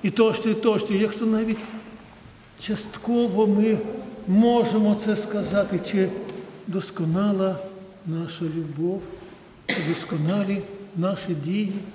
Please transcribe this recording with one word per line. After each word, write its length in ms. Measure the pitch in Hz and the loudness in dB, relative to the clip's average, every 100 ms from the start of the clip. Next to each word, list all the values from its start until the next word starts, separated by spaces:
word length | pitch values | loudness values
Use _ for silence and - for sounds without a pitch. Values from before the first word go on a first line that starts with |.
І 80 | 202 | 0
тощо, 380 | - 220 - 226 | 4 4 4 0
і 60 | |
тощо, 400 | 214 226 208 - | 2 2 2 0
якщо 320 | 196 214 - 226 | 0 0 0 0
навіть 320 | 220 220 214 - - - - - - - - - - | 2 0 -2 -6 -12 -14 -18 -20 -20 -20 -20 -20 -14
частково 840 | - 214 - - - 240 240 190 214 | -6 -6 -6 -8 0 2 4 4 4
ми 320 | 202 220 214 - - - - - | 6 4 2 -2 -8 -10 -10 2
можемо 640 | 196 233 240 - 220 208 208 | 6 8 6 4 4 4 2
це 120 | 220 208 | 2 -2
сказати, 640 | - 208 143 202 196 180 - | 0 -4 0 0 2 -2 0
чи 180 | 202 190 - - - - - - | 2 2 0 -8 -12 -14 -14 -6
досконала 920 | 185 - - 160 175 208 190 190 185 - - - - 170 | -4 -4 -4 0 2 2 2 0 -2 -8 -14 -18 -12 -6
наша 380 | 165 165 - | -4 -6 -4
любов, 580 | 165 160 151 139 170 190 - - - - - - - | -4 -4 -6 -2 -2 -2 -8 -14 -16 -20 -20 -12 -6
чи 100 | - 156 | -2 -2
досконалі 760 | 165 - 160 156 202 196 196 - - - 170 | -2 -2 -2 0 2 0 -2 -4 -12 -10 -2
наші 380 | 180 190 - | -2 -2 -4
дії? 380 | 160 147 196 208 196 - | -4 -2 -2 -2 -4 -8